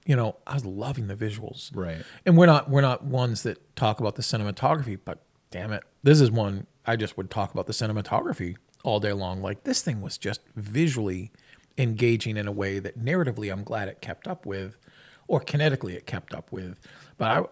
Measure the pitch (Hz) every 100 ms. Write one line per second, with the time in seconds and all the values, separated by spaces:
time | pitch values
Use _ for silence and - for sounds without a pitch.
0 | - 131 110 - - 139 104 98 123 131
1 | 104 101 107 104 - - - 101 87 80
2 | - - - 165 175 147 - 139 135 127
3 | 143 127 123 110 117 - _ - 113 104
4 | 104 - - 110 104 98 131 156 120 95
5 | - - _ _ _ 90 107 107 - _
6 | 139 151 123 113 101 98 - _ - 117
7 | 104 - 95 110 98 - 95 - 110 107
8 | - 107 339 - 87 92 _ _ - 104
9 | 104 101 92 95 98 101 - 254 - 110
10 | 98 - 92 110 _ 113 101 120 165 123
11 | 101 92 104 _ _ - _ - 123 110
12 | 120 117 113 104 104 101 98 98 98 -
13 | 117 180 143 110 104 95 101 113 98 -
14 | - 87 185 180 - 98 95 - _ -
15 | - - - 165 - 147 151 135 98 90
16 | - - - - - 92 92 - - -
17 | - - 110 131 185